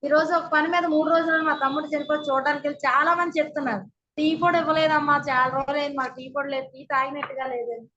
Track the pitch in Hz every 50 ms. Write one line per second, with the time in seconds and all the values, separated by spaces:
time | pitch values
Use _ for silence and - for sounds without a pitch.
0 | - 285 294 311 320 311 349 330 320 - 311 302 302 330 349 349 349 330 302 302
1 | 311 311 330 330 330 330 320 320 311 311 294 302 277 269 277 302 302 294 302 294
2 | 285 294 302 302 302 285 269 269 262 285 294 285 285 294 294 285 - 269 247 269
3 | 302 330 339 339 349 339 330 320 294 302 - 302 285 - - 196 190 - _ _
4 | _ _ _ - 302 311 320 - 339 349 339 339 311 302 311 311 311 311 311 302
5 | 294 294 294 285 285 294 262 254 254 254 254 269 269 277 285 294 285 285 285 269
6 | 254 247 240 254 262 262 262 285 277 277 277 262 269 262 - 262 269 _ 294 262
7 | 262 269 285 285 277 - 269 269 269 262 247 240 240 240 233 233 226 - _